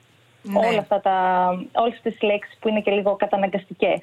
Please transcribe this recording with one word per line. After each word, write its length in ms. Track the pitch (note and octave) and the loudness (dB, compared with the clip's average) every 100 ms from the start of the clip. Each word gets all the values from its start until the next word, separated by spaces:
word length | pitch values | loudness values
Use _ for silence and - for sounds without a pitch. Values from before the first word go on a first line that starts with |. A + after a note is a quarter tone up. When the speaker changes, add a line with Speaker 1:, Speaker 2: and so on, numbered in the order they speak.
| _ _ _ _ | _ _ _ _
Speaker 1:
Ναι. 220 | G3+ G3+ A3+ | -4 0 2
Speaker 2:
όλα 120 | A3+ | 2
αυτά 220 | - G3 | 0 0
τα, 160 | G3 F#3 F#3 F#3 F3+ F#3 - | 2 2 2 2 2 0 -4
όλες 260 | - A#3 A#3 | -2 -2 -2
τις 200 | A#3 A3 | -6 -2
λέξεις 340 | G#3+ G#3 - - | 0 -2 -4 -8
που 80 | A3 | -2
είναι 120 | G#3+ | -2
και 100 | G#3 | 0
λίγο 260 | G3+ G3 G3 | 0 0 0
καταναγκαστικές. 840 | G3+ G3+ G3 F#3+ - F#3 F#3+ F3+ | 0 0 0 -2 -8 -2 0 0